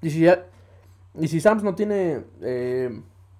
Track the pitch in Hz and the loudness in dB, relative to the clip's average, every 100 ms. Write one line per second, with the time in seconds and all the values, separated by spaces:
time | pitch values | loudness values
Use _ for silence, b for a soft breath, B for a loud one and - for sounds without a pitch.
0 | 160 156 165 - - b b b b - | -6 2 4 4 0 b b b b -20
1 | - - 160 160 208 220 202 175 208 202 | -20 -8 -4 0 2 2 0 -4 -2 -2
2 | 175 139 - - 98 127 123 127 127 107 | -2 -4 -8 -10 -6 -4 -4 -4 -4 -8
3 | - _ - | -16 _ -20